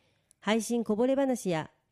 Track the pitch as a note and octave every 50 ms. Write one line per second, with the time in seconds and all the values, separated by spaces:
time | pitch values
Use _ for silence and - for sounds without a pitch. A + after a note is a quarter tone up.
0 | _ _ _ _ _ _ _ _ - G3 A3 A3+ G#3+ - A#3 A#3+ A3 - G#3+ G3+
1 | B3 B3+ C4+ C4 C#4 C4 B3+ A3+ - F#3 E3+ D#3 D3 - _ _ _ _